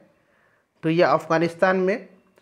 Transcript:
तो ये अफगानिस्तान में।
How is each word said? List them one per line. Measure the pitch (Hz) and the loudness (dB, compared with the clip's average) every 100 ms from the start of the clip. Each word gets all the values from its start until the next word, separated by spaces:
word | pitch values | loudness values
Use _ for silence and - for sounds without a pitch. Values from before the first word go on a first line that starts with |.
| _ _ _ _ _ _ _ _ | _ _ _ _ _ _ _ _
तो | 160 | -4
ये | 165 | 2
अफगानिस्तान | 160 156 - 160 165 - 190 190 | 2 2 0 -2 -2 0 0 0
में। | 185 220 - - _ _ | -2 -4 -8 -20 _ _